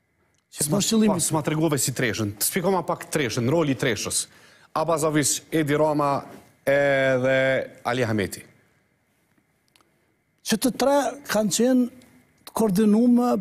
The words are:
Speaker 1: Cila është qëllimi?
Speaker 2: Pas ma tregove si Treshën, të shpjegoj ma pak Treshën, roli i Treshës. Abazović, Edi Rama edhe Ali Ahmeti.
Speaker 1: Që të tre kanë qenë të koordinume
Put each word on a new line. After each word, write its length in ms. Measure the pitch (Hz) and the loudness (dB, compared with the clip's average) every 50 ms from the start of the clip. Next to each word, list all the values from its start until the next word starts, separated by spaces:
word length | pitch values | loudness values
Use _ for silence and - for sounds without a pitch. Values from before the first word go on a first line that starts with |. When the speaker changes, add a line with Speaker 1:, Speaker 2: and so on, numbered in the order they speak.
| _ _ _ _ _ _ _ _ _ _ - | _ _ _ _ _ _ _ _ _ _ -10
Speaker 1:
Cila 260 | - - 143 156 202 | -6 -4 -2 -2 0
është 160 | 190 - 226 | 0 2 2
qëllimi? 180 | 226 214 214 - | 2 4 2 2
Speaker 2:
Pas 160 | 175 156 - - | 0 -2 -2 -2
ma 80 | 160 139 | -2 -2
tregove 320 | - 151 156 156 165 151 135 | -2 -2 0 0 0 0 0
si 160 | - - 123 | -2 -2 -2
Treshën, 380 | - 131 117 98 104 110 101 98 | -2 -2 -2 -2 -2 -4 -4 -4
të 140 | - - - | -4 -4 -4
shpjegoj 260 | - 190 165 185 196 | -2 -2 0 0 0
ma 80 | 180 165 | 0 0
pak 240 | - 175 - - - - | -2 -4 -6 -6 -6 -4
Treshën, 340 | 160 147 117 - 131 117 117 143 | -2 -2 -2 -2 -2 -2 0 0
roli 240 | 170 165 143 135 | 0 0 0 -2
i 20 | - | -2
Treshës. 460 | - 135 110 98 - - - - - - _ - - - _ _ _ _ - | -2 -2 -2 -2 -4 -6 -6 -6 -6 -8 _ -20 -20 -20 _ _ _ _ -6
Abazović, 640 | 151 160 151 170 156 143 160 151 151 143 - - - - - - | -4 -2 -2 0 0 0 0 0 0 0 0 -2 -4 -6 -4 -2
Edi 240 | 160 160 139 147 147 | -2 0 0 0 2
Rama 380 | 151 156 151 147 147 143 139 131 - - - - - _ _ _ _ | 2 2 0 0 0 0 0 -2 -4 -8 -16 -20 -20 _ _ _ _
edhe 720 | - 139 143 143 143 139 135 135 135 131 127 123 131 135 131 131 135 135 127 - - - - - | 0 2 2 2 2 2 2 2 2 2 2 2 2 2 2 2 2 0 -2 -2 -6 -10 -10 -6
Ali 180 | - 123 127 127 | -4 -4 -2 -2
Ahmeti. 360 | 110 113 107 98 87 - - - - _ _ _ _ _ _ _ _ _ _ _ _ _ _ _ _ _ _ _ _ _ _ _ _ _ _ _ _ _ _ _ _ _ _ _ _ _ _ - - | -2 0 -2 -2 -4 -6 -10 -18 -20 _ _ _ _ _ _ _ _ _ _ _ _ _ _ _ _ _ _ _ _ _ _ _ _ _ _ _ _ _ _ _ _ _ _ _ _ _ _ -6 -4
Speaker 1:
Që 60 | - 208 | -4 -2
të 120 | - 262 - - 247 | -2 -2 -2 0 0
tre 140 | 262 277 285 269 233 - - - - | 2 2 2 2 0 -4 -8 -8 -4
kanë 240 | - 202 220 208 - | -2 0 0 0 0
qenë 280 | - 226 247 262 254 247 240 - - - _ _ _ _ _ _ _ _ - | 2 2 4 4 4 2 0 -2 -10 -20 _ _ _ _ _ _ _ _ -10
të 60 | - - | -4 -2
koordinume 720 | 220 220 185 185 220 214 202 214 240 247 240 240 240 247 240 220 | 0 0 2 2 4 4 4 4 4 4 4 4 4 2 0 -2